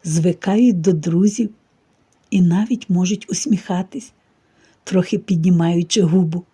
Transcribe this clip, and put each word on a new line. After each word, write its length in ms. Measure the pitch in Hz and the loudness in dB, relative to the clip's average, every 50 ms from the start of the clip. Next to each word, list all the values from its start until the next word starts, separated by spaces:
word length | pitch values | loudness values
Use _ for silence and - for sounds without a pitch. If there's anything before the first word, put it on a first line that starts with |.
| _ | _
звикають 760 | 165 156 170 160 180 165 - - 196 196 220 247 247 208 175 | -2 -2 0 0 0 -2 -2 -4 -2 2 4 4 2 2 2
до 120 | 160 196 175 | 0 0 0
друзів 560 | 156 147 175 165 175 196 208 202 - 226 208 - _ _ _ _ _ _ _ _ _ _ _ _ _ _ _ | 0 -2 -2 0 2 2 2 0 -2 -6 -6 -6 _ _ _ _ _ _ _ _ _ _ _ _ _ _ _
і 120 | - 190 | 0 2
навіть 480 | 180 170 170 190 214 233 247 240 - - | 2 2 2 0 0 -2 -4 -6 -4 -2
можуть 360 | 180 180 185 180 214 202 - - | -2 0 0 -2 -4 -6 -6 -8
усміхатись, 840 | - - - 302 202 180 - - 185 175 185 - - - - - _ _ _ _ _ _ _ _ _ _ _ _ _ _ _ | -8 -8 -2 -4 -4 -4 -2 -6 -6 -6 -6 -8 -12 -16 -16 -16 _ _ _ _ _ _ _ _ _ _ _ _ _ _ _
трохи 340 | - 190 185 180 - 220 | -2 0 0 0 0 -4
піднімаючи 840 | - - - 185 165 160 185 175 165 165 165 175 170 170 - - 226 | -6 -2 -2 -2 0 2 2 2 2 2 2 0 0 -2 0 0 0
губу. 420 | 185 156 170 190 180 160 160 175 180 _ | 2 2 2 2 2 0 -2 -8 -10 _